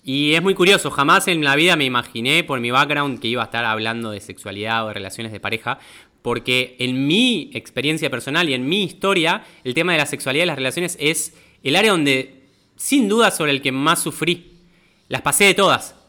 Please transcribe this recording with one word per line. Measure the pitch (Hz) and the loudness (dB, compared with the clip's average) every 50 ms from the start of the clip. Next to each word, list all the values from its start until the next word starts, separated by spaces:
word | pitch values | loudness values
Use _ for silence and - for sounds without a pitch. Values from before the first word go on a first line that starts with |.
Y | _ 131 131 143 147 147 | _ -4 -2 0 2 2
es | 156 165 | 2 2
muy | 170 196 190 | 2 0 2
curioso, | 190 175 185 202 185 - 143 | 4 4 4 4 4 2 -2
jamás | - - 139 156 175 196 185 | -2 0 4 4 4 4 4
en | 196 175 160 151 | 2 0 0 2
la | 139 139 | 2 2
vida | 147 165 180 175 | 4 4 4 4
me | 156 139 | 2 0
imaginé | 131 127 120 117 - - 117 117 131 151 170 160 | 0 0 -2 -4 -4 -8 -4 0 2 2 2 2
por | 139 139 123 | 0 -4 -2
mi | 117 120 | -2 2
background | 123 131 143 143 147 147 143 143 127 113 | 2 2 2 2 0 -2 -2 -2 -4 -4
que | - | -4
iba | 117 123 123 | -4 -2 -2
a | 113 | -4
estar | - - 117 120 | -4 -4 -2 -2
hablando | 113 110 110 110 113 113 117 117 110 | -2 -2 -2 -2 -4 -4 -4 -6 -8
de | 104 101 | -8 -10
sexualidad | - - 104 - - 104 98 101 104 110 113 113 110 | -12 -14 -18 -14 -12 -12 -10 -8 -4 -2 -2 -2 -2
o | |
de | 107 104 | -4 -6
relaciones | 101 95 95 - - 113 110 107 | -8 -10 -10 -10 -10 -10 -10 -10
de | 98 | -8
pareja, | - 101 113 110 - 120 135 - - - - - - _ _ _ | -6 -6 -6 -6 -6 -8 -8 -8 -10 -20 -20 -20 -20 _ _ _
porque | _ 123 117 117 - 127 127 127 127 - - - | _ -4 -4 -4 -2 0 0 0 0 -4 -6 -6
en | 123 123 127 131 139 | -4 -4 -2 -2 0
mi | 143 165 214 254 254 240 170 143 - - | 2 2 2 2 2 0 -2 -6 -8 -12
experiencia | 120 - - _ 127 127 147 156 156 156 135 | -14 -14 -8 _ -4 -2 -2 -2 -2 -2 -4
personal | 127 117 - 135 143 165 180 156 | -4 -6 -6 -4 -2 -2 0 0
y | 131 | -2
en | 127 127 | -2 -2
mi | 139 175 208 196 | -2 -2 -2 -2
historia, | 160 - - - 196 196 180 156 160 185 220 - - - - _ | -4 -6 -4 -2 0 0 2 0 0 -2 -2 -6 -16 -20 -10 _
el | 127 123 | -4 -2
tema | 160 165 180 | -2 0 0
de | 170 | 0
la | 156 143 | 0 0
sexualidad | - - 127 - 135 131 151 175 | -2 -4 -6 -4 -2 0 0 0
y | |
las | 175 151 | 0 -2
relaciones | 135 131 131 127 170 180 170 175 - | -2 -4 -4 -2 -4 -6 -6 -6 -2
es | 151 151 165 - - - _ - _ _ _ _ - | -2 -2 0 -2 -6 -8 _ -20 _ _ _ _ -4
el | 135 143 | 0 2
área | 185 220 220 | 2 4 4
donde, | 196 165 147 143 135 131 131 - - - _ _ _ _ _ _ _ | 4 4 4 2 2 0 -2 -6 -14 -20 _ _ _ _ _ _ _
sin | - - - 269 285 226 196 | -10 -2 2 2 2 4 4
duda, | 208 233 226 196 | 4 4 4 4
sobre | - - 160 147 | 2 0 -2 0
el | 139 131 | 0 0
que | 139 139 131 | -2 -4 -2
más | 135 143 156 170 170 | 0 0 0 0 0
sufrí. | - 160 - - 156 165 175 175 - - - - _ _ _ _ _ _ _ _ _ _ | -2 -6 -4 -2 -2 -2 -2 -2 -6 -20 -20 -20 _ _ _ _ _ _ _ _ _ _
Las | 127 131 | -8 -4
pasé | - 151 135 - 202 | -2 -2 2 4 4
de | 196 180 | 4 6
todas. | 202 196 170 131 110 - - - _ _ | 6 4 4 2 0 -2 -12 -18 _ _